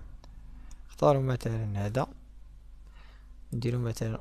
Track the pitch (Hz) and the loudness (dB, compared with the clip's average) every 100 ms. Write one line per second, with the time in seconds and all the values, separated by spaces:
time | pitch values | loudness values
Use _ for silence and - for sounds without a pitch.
0 | - - - - - - - - - - | -8 -12 -14 -14 -14 -12 -12 -12 -12 6
1 | 147 139 131 123 - 113 110 101 101 120 | 8 8 6 2 2 0 0 2 2 2
2 | 147 - - - - - - - - - | 2 -2 -16 -16 -14 -14 -16 -16 -16 -16
3 | - - - - - 120 120 123 117 113 | -16 -16 -16 -16 -4 0 2 2 0 0
4 | 113 113 | 0 0